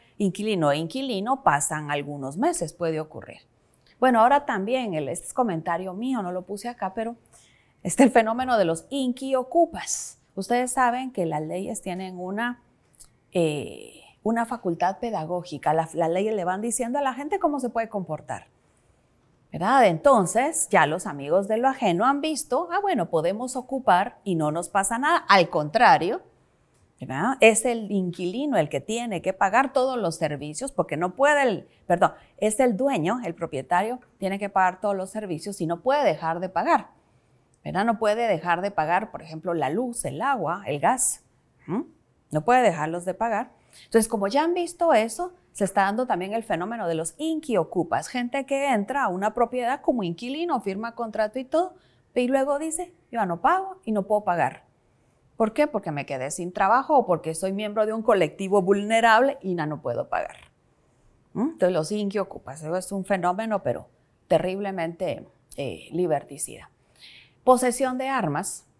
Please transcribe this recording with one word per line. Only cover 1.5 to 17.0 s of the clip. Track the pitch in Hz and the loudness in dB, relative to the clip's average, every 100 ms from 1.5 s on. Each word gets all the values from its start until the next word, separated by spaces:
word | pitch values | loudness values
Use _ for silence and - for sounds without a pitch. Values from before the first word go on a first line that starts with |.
| 147 - 156 151 | 2 0 -4 -4
algunos | 147 143 143 135 156 | -6 -6 -8 -8 -2
meses, | 302 339 156 | -2 -2 -6
puede | - 170 156 | -4 -4 -2
ocurrir. | 156 - - - _ _ _ _ _ _ | -6 -12 -16 -20 _ _ _ _ _ _
Bueno, | 254 233 | 4 6
ahora | 233 285 - | 6 6 2
también, | 220 196 254 233 | -2 -2 -2 -2
el, | 156 139 | -4 -4
este | 175 - | -6 -6
es | |
comentario | - 240 165 165 170 190 | -2 0 -2 -2 -4 -4
mío, | 185 254 254 | -6 -4 -2
no | 180 | -4
lo | 180 | -6
puse | 185 202 240 | -8 -10 -10
acá, | 240 190 | -8 -6
pero | 190 226 240 _ - _ _ _ _ | -6 -8 -10 _ -20 _ _ _ _
este, | - - | -2 6
el | 254 | 6
fenómeno | 247 220 233 254 233 | 6 4 0 0 2
de | 175 | 2
los | 165 - | 0 -4
inquiocupas. | 277 254 240 269 262 254 339 330 254 - - - - _ - | -4 -2 -4 -2 -2 2 2 2 0 -8 -8 -8 -16 _ -10
Ustedes | 190 240 247 | -2 0 0
saben | 269 247 247 262 | 2 2 0 -4
que | 240 165 | -4 -2
las | 156 | -2
leyes | 156 175 196 214 | -4 -6 -6 -8
tienen | 196 180 185 180 | -8 -8 -8 -10
una, | 180 202 240 240 _ _ _ - - _ _ | -8 -4 -6 -6 _ _ _ -20 -20 _ _
eh, | 180 160 147 113 60 53 - - _ | 0 0 0 -6 -12 -18 -20 -20 _
una | 208 233 226 | -2 -2 -2
facultad | 240 185 165 175 190 | -4 -4 0 0 -2
pedagógica, | 233 196 156 180 170 143 156 | -4 -6 -4 -6 -6 -4 0
la, | 160 160 | 0 0
las | 156 165 | 0 0
leyes | 180 214 214 | 2 0 -2
le | |
van | 175 190 | -2 -2
diciendo | 233 220 233 | -4 -4 -4
a | 277 | -2